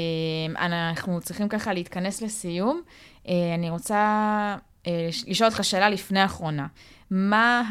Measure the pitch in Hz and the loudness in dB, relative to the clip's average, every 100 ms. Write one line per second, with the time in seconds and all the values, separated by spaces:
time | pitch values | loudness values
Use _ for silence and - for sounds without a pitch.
0 | 165 160 160 160 160 - 175 170 165 165 | 0 0 -2 -2 -4 -2 -2 0 -2 -2
1 | - 175 - 175 208 214 214 180 175 180 | -2 -4 -4 -4 -2 -2 -2 -2 -4 -4
2 | 185 196 220 214 180 170 214 330 330 - | -4 -4 -6 -6 -4 0 0 -2 -6 -18
3 | - - - 180 175 170 170 165 - 208 | -20 -12 -2 0 0 0 -2 -4 -2 2
4 | 214 214 214 214 208 202 - _ 175 170 | 2 2 2 0 -2 -4 -12 _ -4 -2
5 | 170 160 - 180 226 220 202 190 208 196 | -2 -4 -4 2 2 2 0 4 4 2
6 | - 196 190 - 165 151 - - - - | 0 2 2 0 -4 -4 -6 -10 -20 -18
7 | - 190 196 208 233 240 226 | -4 0 4 4 4 4 0